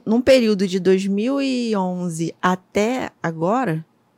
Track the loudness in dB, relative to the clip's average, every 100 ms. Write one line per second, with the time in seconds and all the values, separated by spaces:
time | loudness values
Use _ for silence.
0 | 0 0 4 4 4 2 0 0 2 2
1 | 2 -2 -2 -2 -2 -2 -2 -2 -2 -4
2 | -6 -4 -6 -2 -2 -2 _ -2 0 -2
3 | -6 -8 -8 -4 -2 0 -2 -4 -6 _
4 | _